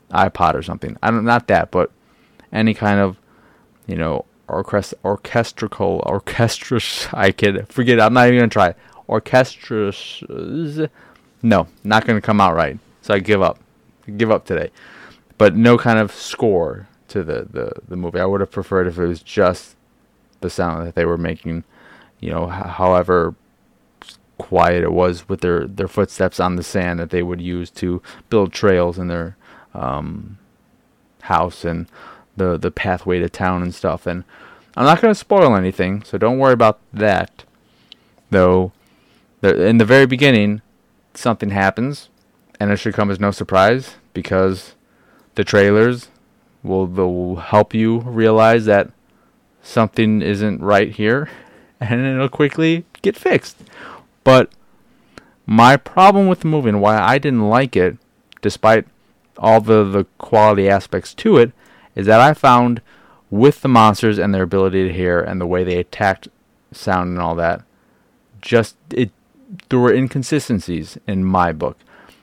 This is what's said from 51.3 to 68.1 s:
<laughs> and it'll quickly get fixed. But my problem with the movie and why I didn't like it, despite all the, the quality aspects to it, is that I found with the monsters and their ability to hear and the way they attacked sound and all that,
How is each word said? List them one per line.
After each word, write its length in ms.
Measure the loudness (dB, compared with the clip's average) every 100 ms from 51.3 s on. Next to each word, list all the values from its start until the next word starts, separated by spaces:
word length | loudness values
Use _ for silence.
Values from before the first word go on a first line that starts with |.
| -14 -20
<laughs> 260 | _ _ _
and 200 | -6 -4
it'll 280 | -2 -4 -4
quickly 560 | -2 -2 0 -2 -2 -6 -8
get 140 | -6 -4
fixed. 400 | -2 -2 -4 -14 -20 -20 -20 -20 _ _
But 260 | 4 4 4 _ _ _ _ _ _ -20 -20 _ -2
my 300 | 4 6 4
problem 500 | 2 4 6 6 2
with 140 | 0
the 80 | -2
movie 220 | 0 0
and 100 | 2
why 180 | 2 2
I 200 | 2 2
didn't 300 | 0 0 2
like 280 | 2 2 2
it, 200 | 0 -2 _ _ _ _
despite 460 | -6 0 4 4 2 _ _ _ _ -4
all 220 | 2 4
the, 240 | 6 4
the 200 | 4 0 -4 -8
quality 500 | -2 4 4 4 2
aspects 460 | 2 0 -8 -8
to 220 | -4 2 4
it, 160 | 4 0 _ _ _
is 120 | -4 2
that 140 | 6
I 140 | 6
found 480 | 4 4 4 4 -2 -8 _ _ _ _
with 300 | 2 4 4
the 60 | 2
monsters 500 | 4 6 4 0 0
and 160 | 0
their 80 | 0
ability 440 | 0 0 0 0 -2
to 60 |
hear 280 | -2 0 0
and 200 | -2 -4
the 60 | -4
way 180 | -2
they 120 | -2 -2
attacked 520 | -4 -2 -2 -2 -6 _ _ _ _
sound 380 | -12 -4 -2 -2
and 100 | -4
all 140 | -4 -2
that, 260 | -2 -4 -8 _ _ _ _